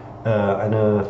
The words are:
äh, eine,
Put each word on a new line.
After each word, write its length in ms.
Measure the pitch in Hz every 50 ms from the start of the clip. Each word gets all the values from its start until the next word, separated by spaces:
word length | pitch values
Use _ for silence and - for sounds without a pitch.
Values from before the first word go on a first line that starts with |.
| - - - - -
äh, 60 | 117
eine, 720 | 107 104 101 98 98 95 107 107 110 107 107 107 104 101 98